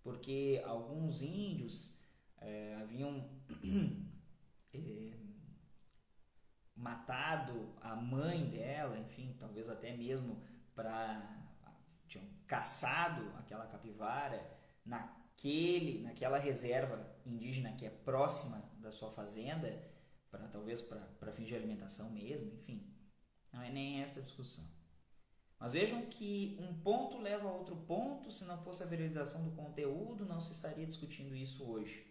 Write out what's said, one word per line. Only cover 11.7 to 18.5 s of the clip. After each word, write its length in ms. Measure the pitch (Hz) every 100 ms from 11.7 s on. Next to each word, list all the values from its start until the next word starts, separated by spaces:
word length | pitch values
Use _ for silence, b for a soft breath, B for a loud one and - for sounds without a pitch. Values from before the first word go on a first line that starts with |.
| - - - -
tinham 180 | - - - -
caçado 880 | 127 - - 123 151 170 139 104 98
aquela 280 | - 107 113
capivara 800 | 104 113 104 107 131 143 113 - B B B -
naquele, 1160 | 117 - - - - 139 151 175 175 160 110
naquela 340 | 117 - 127 143
reserva 720 | 143 123 120 127 131 113 - - 123
indígena 480 | 117 120 131 117
que 120 | 107 110
é 40 |
próxima 800 | - - 131 139 - 123